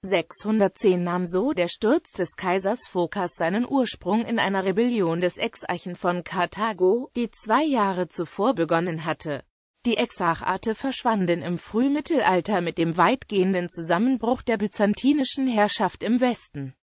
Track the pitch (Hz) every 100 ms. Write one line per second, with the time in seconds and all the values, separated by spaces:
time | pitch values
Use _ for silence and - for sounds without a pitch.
0 | 190 185 - - 208 214 196 - 214 180
1 | 175 180 180 180 240 302 175 - 214 302
2 | - - 175 - 190 190 190 240 - 185
3 | 170 - 185 - 165 196 240 269 240 -
4 | 180 214 233 226 156 196 190 185 247 240
5 | 175 165 180 - 226 - - 175 - 175
6 | 185 175 170 190 175 - 220 214 185 226
7 | 269 - 233 - - 226 311 262 202 180
8 | 180 - 170 - 208 262 165 165 175 160
9 | 160 156 165 139 - _ _ _ 247 233
10 | 240 - 175 165 208 190 - 220 269 254
11 | 247 220 180 175 147 175 - 214 262 285
12 | 302 320 208 185 175 208 170 160 165 165
13 | 175 254 - 202 185 185 175 - 165 170
14 | 240 262 233 247 - 226 202 - 202 208
15 | 254 294 262 - 262 226 208 - 190 -
16 | 202 233 247 233 - 147 139 -